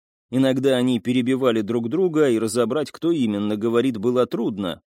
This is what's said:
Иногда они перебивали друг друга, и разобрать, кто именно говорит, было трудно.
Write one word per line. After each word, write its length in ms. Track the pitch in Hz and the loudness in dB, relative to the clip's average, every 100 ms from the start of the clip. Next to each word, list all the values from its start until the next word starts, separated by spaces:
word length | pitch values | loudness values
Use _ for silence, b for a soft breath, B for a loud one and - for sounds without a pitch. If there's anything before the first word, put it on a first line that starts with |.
| _ _ _ | _ _ _
Иногда 460 | 127 131 131 135 127 | 0 2 2 2 2
они 240 | 127 123 | 2 0
перебивали 640 | 120 127 120 131 131 113 | 0 0 0 0 0 0
друг 260 | 101 120 117 | 0 -2 -2
друга, 400 | 156 185 156 147 | 0 0 2 2
и 100 | 113 | 2
разобрать, 540 | 110 117 113 143 139 | 0 0 0 -2 -4
кто 180 | - 165 | -4 -2
именно 460 | 165 117 101 104 107 | 0 0 0 -2 -2
говорит, 400 | 113 117 131 110 | 0 0 0 0
было 300 | 113 123 120 | 0 0 0
трудно. 560 | 185 208 101 92 78 _ | -2 -4 -4 -6 -8 _